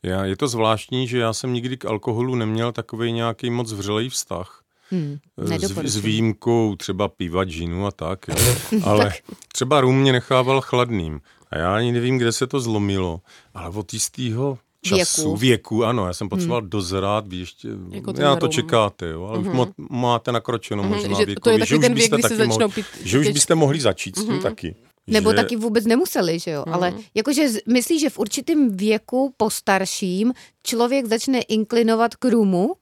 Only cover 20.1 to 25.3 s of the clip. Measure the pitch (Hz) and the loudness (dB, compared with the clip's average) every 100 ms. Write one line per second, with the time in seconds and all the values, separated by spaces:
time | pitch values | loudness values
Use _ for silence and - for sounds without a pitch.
20.1 | 120 - 117 120 117 - 104 98 104 101 | 0 0 -2 -2 -6 -4 -4 -2 -2 -2
21.1 | 98 101 101 233 220 226 156 247 226 226 | 0 -2 0 2 4 4 4 4 4 2
22.1 | 233 - 220 214 113 220 110 101 - 95 | 4 2 2 2 2 0 -2 -10 -10 0
23.1 | 120 139 143 - 165 143 151 110 95 98 | 2 2 2 2 4 4 4 0 0 -6
24.1 | 131 214 190 - 110 85 - _ _ - | -6 -4 -2 -2 -6 -10 -12 _ _ -2
25.1 | 214 202 | 2 4